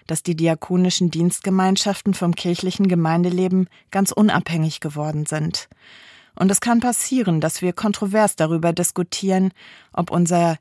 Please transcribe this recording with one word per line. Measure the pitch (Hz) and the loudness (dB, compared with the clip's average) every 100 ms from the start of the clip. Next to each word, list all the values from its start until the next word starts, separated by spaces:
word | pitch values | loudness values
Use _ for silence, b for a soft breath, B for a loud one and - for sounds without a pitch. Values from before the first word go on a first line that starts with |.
| - | -8
dass | 160 | -6
die | - 160 | -4 0
diakonischen | 165 160 - 180 180 - 180 | 0 0 0 2 2 2 0
Dienstgemeinschaften | 160 175 - 196 190 190 190 208 196 - | 2 0 0 -2 0 2 2 0 -2 -2
vom | 190 175 165 | -2 0 -2
kirchlichen | 180 175 185 - 196 | -2 -2 -2 0 2
Gemeindeleben | 175 160 165 175 180 185 185 185 b _ | 2 2 2 0 0 0 2 0 b _
ganz | 196 196 | -2 0
unabhängig | - 214 160 - 165 160 - | 2 2 2 -2 -2 -2 -4
geworden | 160 147 151 151 151 | -8 -6 -4 -4 -4
sind. | 156 156 - - B B B B B B - | -4 -4 -6 -10 B B B B B B -2
Und | 190 | 0
es | 202 | 2
kann | - 233 | 0 0
passieren, | 247 233 - 262 196 160 | 2 -2 -2 0 0 0
dass | 160 - | 0 -2
wir | 180 | -4
kontrovers | 175 214 202 202 214 208 - | -2 -2 -2 -2 2 2 2
darüber | 156 165 170 | 0 0 0
diskutieren, | 170 175 - 175 - 190 190 190 B B B B | 0 -2 -2 -4 -4 0 2 2 B B B B
ob | - 170 | -6 -2
unser | 170 170 175 170 160 | 0 2 4 2 0